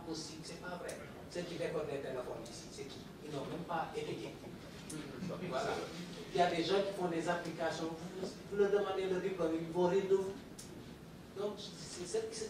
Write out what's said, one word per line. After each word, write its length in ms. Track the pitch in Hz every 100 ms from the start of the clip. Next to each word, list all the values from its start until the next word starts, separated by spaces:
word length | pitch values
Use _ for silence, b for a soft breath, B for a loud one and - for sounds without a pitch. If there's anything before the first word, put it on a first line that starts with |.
| 165
possible, 340 | 156 - 160 -
c'est 160 | 175
pas 160 | - -
vrai. 160 | - - - - -
Ceux 80 | 175
qui 160 | 170 165
décodent 320 | 165 165 147
les 80 | 139
téléphones 460 | 135 - - - -
ici, 240 | - -
c'est 140 | - -
qui ? 160 | - - - 151
Ils 80 |
n'ont 160 | 143 -
même 160 | 165 -
pas 220 | 160 - 151
étudié. 400 | - - - - - - - - - 156 - - 170 - 180
Voilà. 240 | - - - - - - - -
Il 40 | 185
y 40 |
a 80 | 175
des 100 | 165
gens 160 | 170 196 196
qui 80 |
font 160 | - 175
des 180 | 165 165
applications, 600 | 175 165 156 160 160 165
vous, 380 | 160 180 190 190 - -
vous 60 | 202
leur 120 | 196
demandez 400 | 202 190 190 185
le 100 | 180
diplôme, 380 | 185 180 160 160
ils 160 | 165
vont 140 | 175 175
rire 180 | 196 190
de 80 | 190
vous. 220 | - - - - - - - - - - - 196
Donc, 220 | 208 196
c'est, 480 | - 165 - 175 180
ce, 120 | 220 220
ce 140 | -